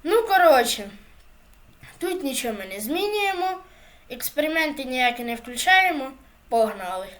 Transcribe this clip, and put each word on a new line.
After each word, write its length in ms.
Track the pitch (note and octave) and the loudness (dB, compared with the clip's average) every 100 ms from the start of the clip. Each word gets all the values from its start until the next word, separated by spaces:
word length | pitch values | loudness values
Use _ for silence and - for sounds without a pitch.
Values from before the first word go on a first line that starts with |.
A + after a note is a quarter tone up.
Ну, 180 | D#4+ A4+ | 2 0
коротше, 680 | A4 F#4+ E4+ C4 A#3 - G3+ G3+ - - - - _ - - - - - | 4 6 8 6 4 -4 -8 -16 -20 -20 -20 -20 _ -20 -20 -20 -20 -8
тут 240 | F4+ F4 | -6 -4
нічого 320 | C#4 A#3+ A#3+ | -4 -4 -6
ми 120 | G#3 F#3+ | -8 -10
не 140 | G3 | -10
змінюємо, 800 | A3 E4+ G#4 G#4+ G4 F#4 F#4 F#4 - - - - - | -4 -4 -2 0 -2 0 -4 -4 -12 -20 -20 -20 -16
експерименти 760 | B3 - - D4+ D#4+ D#4 C#4+ | -10 -6 -2 0 0 -2 -4
ніякі 400 | B3+ B3+ B3 A#3+ | -6 0 0 0
не 100 | A#3+ | -8
включаємо, 760 | A#3 A#3+ B3 F4+ F#4+ F#4 D4+ C4 C4+ - _ - | -8 -10 -4 4 4 4 0 -6 -12 -20 _ -2
погнали. 580 | A#3 A3 G3+ F3+ F#3 F#3+ | 2 2 -2 -8 -8 -10